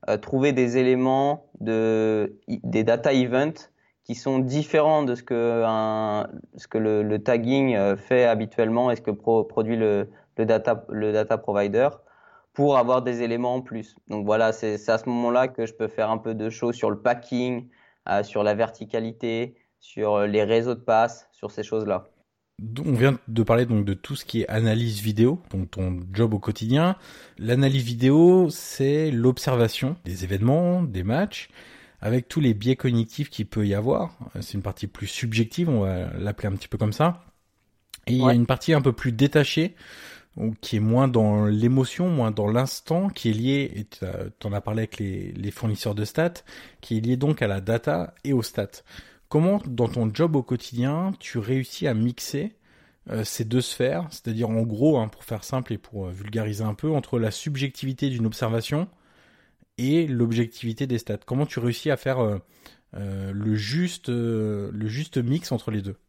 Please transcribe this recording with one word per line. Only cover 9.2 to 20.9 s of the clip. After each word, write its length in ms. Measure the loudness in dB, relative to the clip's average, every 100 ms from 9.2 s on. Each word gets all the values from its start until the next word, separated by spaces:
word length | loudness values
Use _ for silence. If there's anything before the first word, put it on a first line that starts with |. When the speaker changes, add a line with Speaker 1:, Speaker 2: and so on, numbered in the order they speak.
| 2 2
Speaker 1:
produit 320 | 2 -2 0 2
le, 340 | 2 2 -2 -10 _ -4
le 80 | 2
data, 400 | 2 2 -2 -2
le 240 | -4 0
data 260 | 0 0 -2
provider 520 | 0 0 2 2 2 0 _ _ _ -20 _
pour 240 | 0 4 4
avoir 240 | 4 2
des 200 | 2 -2
éléments 340 | -2 -2 -2 -4
en 60 |
plus. 360 | -6 -12 -12 _ _
Donc 180 | -6 0
voilà, 280 | 2 2
c'est, 240 | 0 -4 -4
c'est 160 | 0
à 40 | 0
ce 120 | 0
moment-là 400 | -2 2 2 0
que 160 | -2 -6
je 80 |
peux 160 | -4 -6
faire 200 | -2 -2
un 100 | -2
peu 160 | -4 -6
de 140 | -6
choses 260 | -4 -4 -2
sur 140 | -2
le 120 | 0
packing, 680 | -2 -2 -2 -4 -2 -4 -10 _ _ _ -4
euh, 160 | -2
sur 200 | -2 0
la 100 | 0
verticalité, 1000 | 2 -2 -4 -6 -6 -6 -6 -4 -4 -6 -10 _ _
sur, 320 | -20 -4 0
euh, 120 | 2 2
les 200 | 2 4
réseaux 300 | 2 2 -4
de 40 |
passes, 480 | 2